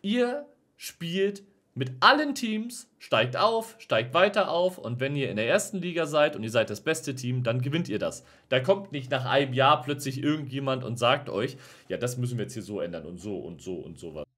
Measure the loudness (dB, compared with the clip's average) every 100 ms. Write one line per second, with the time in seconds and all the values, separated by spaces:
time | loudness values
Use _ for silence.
0 | 0 0 0 -2 -10 _ _ _ -18 -10
1 | -4 0 0 -2 -18 _ _ -6 -6 4
2 | 6 6 2 -2 -2 -4 -6 -12 -18 _
3 | 0 2 2 2 2 2 -4 -16 0 0
4 | 2 4 4 4 2 2 0 0 -8 -4
5 | -2 0 -2 0 2 2 2 -6 -4 -2
6 | 0 4 4 2 0 2 2 -2 -2 -2
7 | -4 -6 -4 0 0 0 0 -2 -2 -2
8 | -4 -6 -18 _ _ 0 4 2 0 -10
9 | -4 -4 2 2 2 4 6 6 2 -6
10 | -6 -2 -2 -2 -4 -6 -2 -4 -4 0
11 | 4 4 0 -4 -4 -6 -20 -20 _ -4
12 | -4 -4 -4 -4 -6 -8 -8 -6 -6 -8
13 | -12 -10 -8 -8 -8 -12 -10 -10 -10 -14
14 | -12 -12 -14